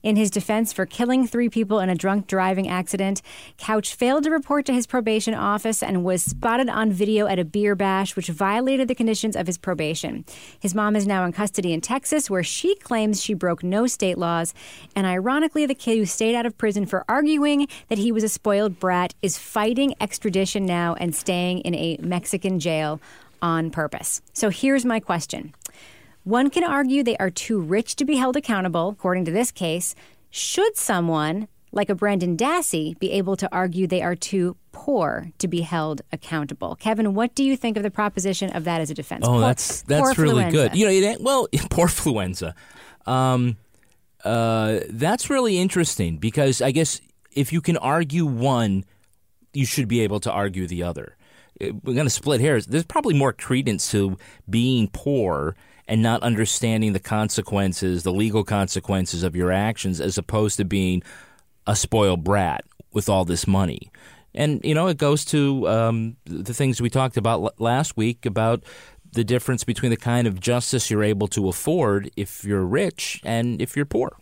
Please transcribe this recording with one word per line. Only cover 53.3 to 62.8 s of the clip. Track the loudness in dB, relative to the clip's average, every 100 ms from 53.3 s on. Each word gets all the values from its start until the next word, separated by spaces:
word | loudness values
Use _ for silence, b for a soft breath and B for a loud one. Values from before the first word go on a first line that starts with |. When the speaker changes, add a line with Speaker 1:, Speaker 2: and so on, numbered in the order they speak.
Speaker 2:
credence | 0 -2 0 0 -2 0
to | 0 0 -2 B B -2
being | 0 2 2 0
poor | -2 -2 0 2 0 -2 -6 b b -2
and | 2
not | 2 2
understanding | 0 0 0 0 0 2 0
the | -2
consequences, | -2 -2 0 -2 -2 0 0 0 -2 0
the | 0
legal | 0 2 0
consequences | 0 0 0 -2 -2 -2 -2 -2
of | -2
your | 0 2
actions, | 2 0 -2 -4 -2
as | -2 -4
opposed | -2 0 0 0
to | 0
being | 2 2 0 B B B B B _ -2
a |
spoiled | -2 2 2 4 2
brat | 2 2 2 -2 -8 -20